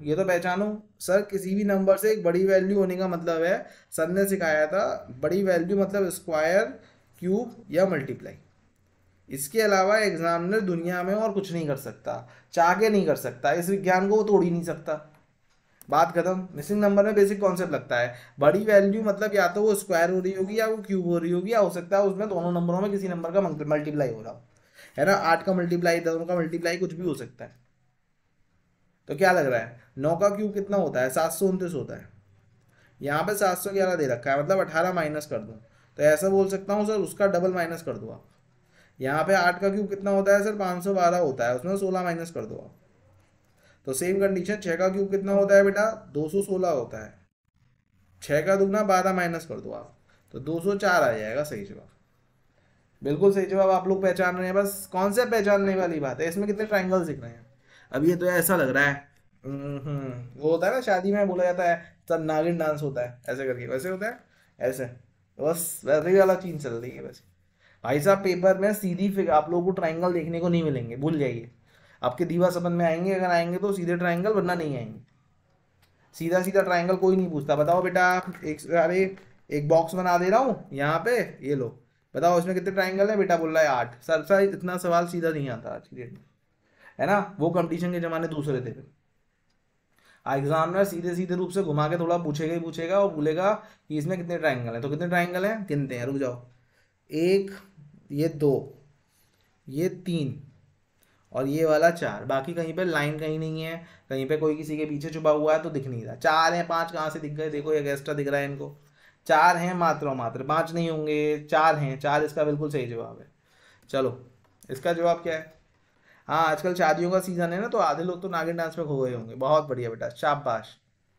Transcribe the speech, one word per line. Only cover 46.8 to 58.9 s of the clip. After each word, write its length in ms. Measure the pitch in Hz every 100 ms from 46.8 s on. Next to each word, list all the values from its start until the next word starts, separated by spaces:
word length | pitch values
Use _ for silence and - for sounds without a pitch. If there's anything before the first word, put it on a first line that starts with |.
| 113 110
है, 100 | 107 - _ _ _ _ _ _ _ _ _ -
छः 200 | - 147
का 140 | 160 196
दुगना 280 | 196 208 202
बारह 280 | 185 190
माइनस 320 | 185 175 165 156
कर 140 | 110
दो 120 | 107
आप, 260 | 110 110 _ _ _ _
तो 60 | -
दो 180 | 139 165
सौ 140 | 180 202
चार 260 | 196 180
आ 80 | 135
जाएगा 300 | 110 107 123 147
सही 200 | 113 98
जवाब। 240 | 98 - _ _ _ _ _ _ _ _ _ _ -
बिल्कुल 320 | 135 156 196
सही 120 | 196 185
जवाब 220 | 190 190
आप 160 | 185 185
लोग 140 | 190
पहचान 360 | 190 180 180 180
रहे 80 | 185
हैं, 100 | 190
बस 340 | 202 - -
कॉन्सेप्ट 380 | 185 202 208 240
पहचानने 440 | 226 202 202 196 190
वाली 240 | 175 156
बात 200 | 139 123
है। 60 | 160
इसमें 180 | 180 208
कितने 180 | 208 214
ट्रायंगल्स 420 | 202 185 185 165
दिख 140 | 131
रहे 100 | 117
हैं? 160 | 117 - _ _ - -
अब 120 | 135 160
ये 100 | 175
तो 100 | 180
ऐसा 280 | 180 170 180
लग 140 | 131
रहा 140 | 135
है, 240 | 143